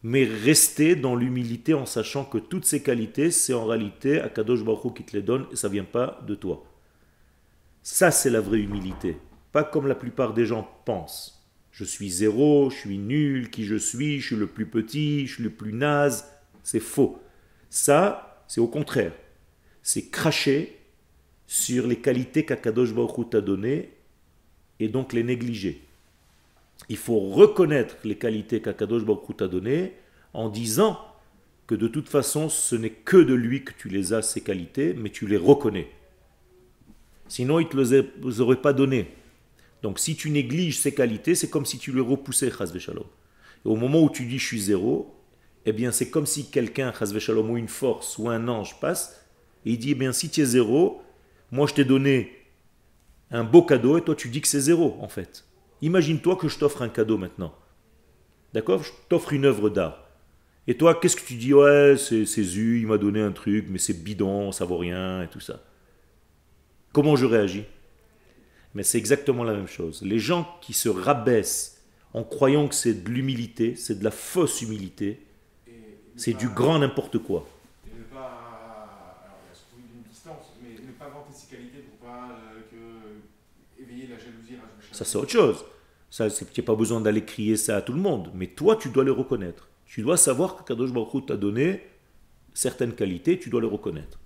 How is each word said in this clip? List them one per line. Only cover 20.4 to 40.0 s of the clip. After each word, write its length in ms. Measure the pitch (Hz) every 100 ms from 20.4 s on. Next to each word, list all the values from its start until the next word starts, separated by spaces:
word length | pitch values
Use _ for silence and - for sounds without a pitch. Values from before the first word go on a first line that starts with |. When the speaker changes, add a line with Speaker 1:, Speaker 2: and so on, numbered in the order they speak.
| - 139 - - _ _ _ _ _ _ _
Speaker 1:
sur 400 | - - 123 120
les 120 | 120
qualités 460 | - 127 127 156
qu'Akadosh 500 | 151 131 120 110 123
Baruch 240 | 110 120 -
Hu 100 | 117
t'a 120 | -
données 500 | - 95 110 151 185 _ _ _ _ _ _ _ _ _
et 80 | 110
donc 260 | 127 131
les 100 | 117
négliger. 600 | 120 123 120 110 92 - - _ _ _ _ _ _ _ _ _ -
Il 80 | 107
faut 220 | - 113
reconnaître 760 | 98 117 208 208 165 147 113 -
les 140 | 110 101
qualités 440 | 117 110 104 113
qu'Akadosh 440 | 110 98 101 117 107
Baruch 240 | 101 -
Hu 60 | 104
t'a 120 | 95
données 460 | 90 101 147 185 - _ _ _
en 160 | - 110
disant 500 | 107 117 113 220 175 - - _ _ _ _ -
que 80 | 107
de 120 | 113
toute 220 | 151 147
façon, 400 | 143 123 151 156
ce 260 | - - 120
n'est 140 | 113
que 280 | - - 185
de 160 | 143
lui 300 | 127 117 123
que 100 | - -
tu 120 | -
les 240 | 95 92
as, 80 | 110
ces 200 | 107 -
qualités, 520 | - 95 82 - 151
mais 160 | 147 104
tu 180 | - 107
les 100 | 101
reconnais. 520 | 87 143 - 95 78 - - _ _ _ _ _ _ _ _ - _ _ -
Sinon, 320 | - 123 160
il 60 | 160
ne 40 |
te 80 | 135
les 220 | 127 135
a-, 40 | 135 -
les 180 | 131 110
aurait 200 | 120 127
pas 120 | 147
données. 360 | 131 135 131 87 - - _ _ _ _ _
Donc, 140 | 110
si 180 | 95